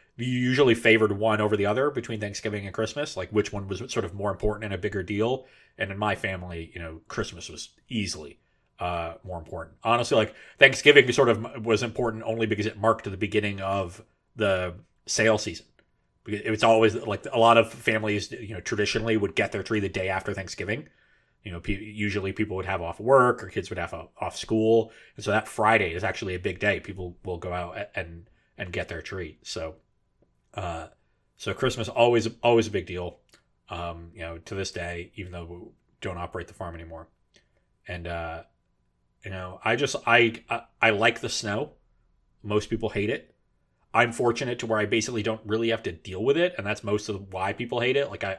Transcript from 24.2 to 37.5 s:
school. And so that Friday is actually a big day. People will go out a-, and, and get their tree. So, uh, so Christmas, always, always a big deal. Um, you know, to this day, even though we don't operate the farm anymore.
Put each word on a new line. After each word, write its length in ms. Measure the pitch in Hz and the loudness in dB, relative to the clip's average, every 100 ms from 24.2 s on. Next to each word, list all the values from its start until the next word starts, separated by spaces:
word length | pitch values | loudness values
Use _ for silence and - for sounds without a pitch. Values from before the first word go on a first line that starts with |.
| 92 - | -8 -8
school. 560 | - 110 110 113 110 - - - | -2 2 6 4 4 -10 -20 -10
And 80 | |
so 60 | 107 | 0
that 180 | 104 - | 0 -2
Friday 460 | - 107 113 90 | 0 4 4 2
is 100 | 87 | -2
actually 300 | 98 - 98 | -4 -4 -6
a 60 | 90 | -4
big 180 | 98 87 | -6 -2
day. 220 | 104 92 | 0 0
People 360 | - 92 90 - | -6 -12 -12 -12
will 140 | 92 85 | -10 -8
go 160 | 90 | -6
out 240 | 90 85 80 | -6 -6 -10
a-, 220 | - 98 | -10 -8
and, 280 | 85 85 - _ _ - | -10 -12 -20 _ _ -12
and 160 | 92 | -8
get 140 | 87 80 | -6 -8
their 160 | 80 | -10
tree. 340 | - 95 80 - | -10 -10 -10 -14
So, 320 | - 87 80 - _ _ _ _ _ _ _ 104 | -12 -10 -10 -12 _ _ _ _ _ _ _ -10
uh, 320 | 90 80 - _ _ _ _ _ | -8 -8 -12 _ _ _ _ _
so 160 | - | -6
Christmas, 360 | - 131 127 107 | 0 0 0 -4
always, 380 | 120 120 120 110 - | 4 6 6 2 0
always 240 | 120 117 110 | 4 6 4
a 60 | |
big 160 | 98 82 | -2 -4
deal. 320 | 90 87 - _ _ _ _ - | -8 -8 -10 _ _ _ _ -12
Um, 400 | 87 87 85 85 87 | -8 -8 -10 -16 -12
you 60 | |
know, 180 | 82 82 | -12 -12
to 160 | - 98 | -10 -6
this 160 | 92 | -6
day, 400 | - 85 87 87 - | -6 -8 -8 -12 -12
even 140 | 92 | -12
though 140 | 90 85 | -10 -12
we 120 | 87 - _ _ - | -14 -18 _ _ -12
don't 160 | 98 92 | -10 -8
operate 300 | 87 90 82 | -8 -10 -12
the 80 | - | -12
farm 180 | 87 | -12
anymore. 340 | 82 80 82 78 _ _ _ _ | -12 -14 -16 -18 _ _ _ _